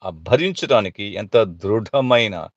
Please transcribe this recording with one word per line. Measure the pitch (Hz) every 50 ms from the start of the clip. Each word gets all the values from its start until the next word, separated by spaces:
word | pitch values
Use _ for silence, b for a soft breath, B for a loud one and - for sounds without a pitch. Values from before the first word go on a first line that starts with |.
| -
ఆ | 95
భరించడానికి | 85 78 80 85 123 143 175 190 175 - 190 - 131 110 101 92 - - 101
ఎంత | 104 90 95 104 92 - 117
దృఢమైన | 110 92 82 85 98 98 107 113 107 - - 139 131 127 123 117 117 104 95 82 80 - -